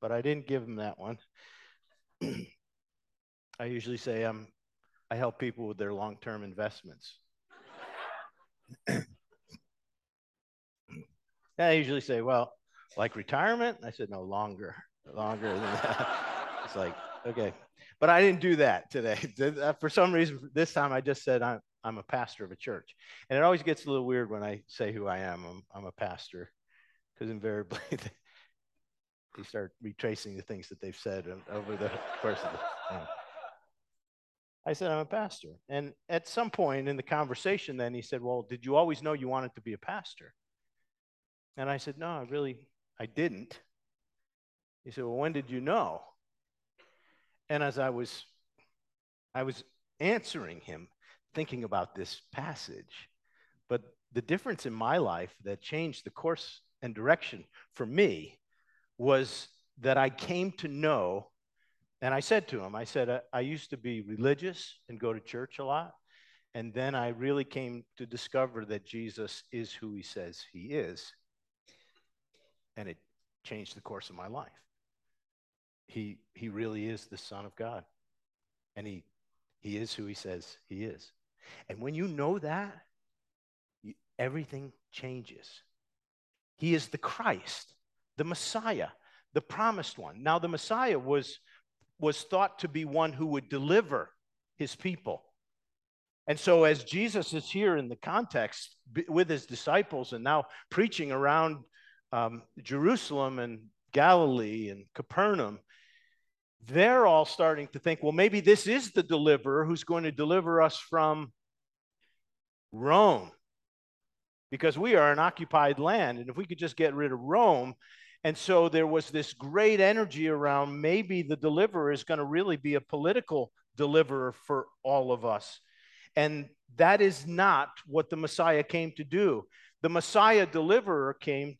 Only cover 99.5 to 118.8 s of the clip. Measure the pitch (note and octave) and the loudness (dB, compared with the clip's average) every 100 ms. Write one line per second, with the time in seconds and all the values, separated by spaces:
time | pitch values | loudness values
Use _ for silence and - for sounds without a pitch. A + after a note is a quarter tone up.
99.5 | A#2+ - E3+ G3+ C#3+ B2+ A#2+ B2 D3+ - | -8 0 2 2 -4 -6 -4 0 2 0
100.5 | - - - A3 - D3 C3+ C#3+ D#3 D#3+ | -8 -4 0 0 0 -4 0 4 4 4
101.5 | D3+ A#2+ _ - _ _ A#2+ A2+ A#2 - | 0 -12 _ -20 _ _ -2 -2 -4 -14
102.5 | - - C#3 D#3 B3 - C#3+ C3+ C3 A#2+ | -18 -6 2 4 2 0 -2 -2 -2 -6
103.5 | A2+ A2 _ _ C#3+ D#3 F3+ D#3 B2+ G#2+ | -8 -16 _ _ 6 8 8 8 4 0
104.5 | A2 G#2+ G2 G2 - C#3 - G#3 G3 G#2+ | -4 -6 -10 -12 -12 -4 0 2 2 0
105.5 | G#2 - _ _ _ _ _ _ _ _ | -6 -14 _ _ _ _ _ _ _ _
106.5 | _ A2+ C#3+ G#3 B3+ A3 D#3+ D3+ - E3 | _ -2 6 6 8 8 8 6 4 2
107.5 | D#3 C#3+ C#3 - D#3+ D3+ D#3 G#3 G#3 E3+ | 2 -2 -4 -2 0 2 4 4 6 8
108.5 | G#3 G3 B3+ A#3 F#3+ E3+ D#3+ D3+ C#3+ B2+ | 8 6 0 0 0 2 4 6 6 4
109.5 | C#3 D#3 E3 - E3+ D#3+ C3+ D3+ F3+ E3+ | 0 2 -2 -2 -2 0 0 2 2 4
110.5 | E3 D#3+ D3+ - E3 D#3 D#3 C#3 - _ | 6 6 4 -2 2 2 2 -4 -14 _
111.5 | _ _ _ _ _ _ _ _ _ _ | _ _ _ _ _ _ _ _ _ _
112.5 | _ _ A2 B2+ E3+ G#3 C3 F2 - _ | _ _ -4 4 8 8 6 0 -14 _
113.5 | _ _ _ _ _ _ _ _ _ _ | _ _ _ _ _ _ _ _ _ _
114.5 | C3+ D#3+ C#3+ A3 G3+ D3 D3 E3+ F3 E3 | 0 2 2 6 8 8 8 4 0 2
115.5 | D#3+ C#3+ C#3 D#3 A3 D3+ A#2+ B2 B2+ F#3+ | 6 6 4 2 2 2 -2 -6 -8 -8
116.5 | E3 D#3+ - D#3+ C#3 D3 B2+ C3 G3 A3+ | -6 -6 2 2 2 -2 -2 2 6 6
117.5 | D3 B2+ B2 - - - - D#3 D#3 - | 6 2 -8 -18 -20 -20 -4 -2 -2 4
118.5 | F#3 E3+ D#3+ | 6 8 6